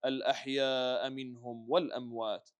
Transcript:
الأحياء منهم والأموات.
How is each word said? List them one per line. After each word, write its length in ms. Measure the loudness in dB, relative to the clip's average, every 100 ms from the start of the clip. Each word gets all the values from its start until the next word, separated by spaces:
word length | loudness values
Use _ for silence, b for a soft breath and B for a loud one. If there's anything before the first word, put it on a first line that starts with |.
| 2
الأحياء 1040 | 2 2 2 0 2 2 2 2 0 -2
منهم 600 | -4 -8 -10 -10 -10 2
والأموات. 800 | 2 2 -4 -6 -4 -2 -2 -6 _